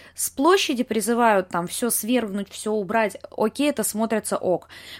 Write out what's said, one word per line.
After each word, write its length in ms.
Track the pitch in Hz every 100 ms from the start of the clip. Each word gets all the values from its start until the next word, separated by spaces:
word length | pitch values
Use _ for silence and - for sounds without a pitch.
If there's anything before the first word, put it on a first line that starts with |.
| - -
с 140 | -
площади 540 | - 302 381 - 247
призывают 680 | 240 220 202 233 233 202 185
там 180 | 175 175
всё 220 | - 240
свергнуть, 600 | - 214 247 220 196 196
всё 220 | - 214
убрать, 460 | 214 190 226 214 - - -
окей, 340 | 220 - 294
это 140 | 277
смотрится 540 | 208 208 226 214 - 208
ок. 300 | - 170 - - - -